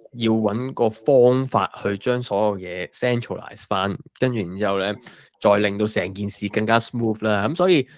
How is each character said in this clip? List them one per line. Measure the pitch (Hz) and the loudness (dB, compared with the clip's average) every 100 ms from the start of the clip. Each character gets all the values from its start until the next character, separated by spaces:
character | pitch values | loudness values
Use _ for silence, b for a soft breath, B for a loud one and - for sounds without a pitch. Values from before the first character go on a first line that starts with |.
| b 117 | b -4
要 | 113 | 0
搵 | 113 107 107 127 | 2 0 -2 -6
個 | 131 113 | -2 -2
方 | 110 - 135 123 127 131 | -2 2 6 6 4 0
法 | 110 95 - | 0 -2 -4
去 | 98 101 | -6 -4
將 | 127 123 | -2 -4
所 | 123 101 107 | -2 -2 0
有 | 98 | -2
嘢 | 90 90 90 | -6 -8 -10
centralize | - 123 120 117 95 - - - | -4 -2 -2 -4 -10 -12 -14 -4
返， | 98 98 95 - - | -2 -2 -4 -10 -4
跟 | 127 | -2
住 | 117 | -2
然 | 87 95 | -4 -2
之 | 101 | -2
後 | 98 | 0
咧， | 95 104 B B B - | -2 -4 B B B 0
再 | 107 104 | 4 4
令 | 104 101 | 4 0
到 | 107 | -2
成 | 104 90 | -2 -4
件 | 92 104 | -4 -6
事 | - 101 | -6 -4
更 | - 107 | -2 2
加 | 113 | 2
smooth | - 120 113 107 110 | 2 -2 -2 0 0
啦。 | 104 107 | 0 0
噉 | 165 | 0
所 | 185 | 2
以 | 165 127 | 2 0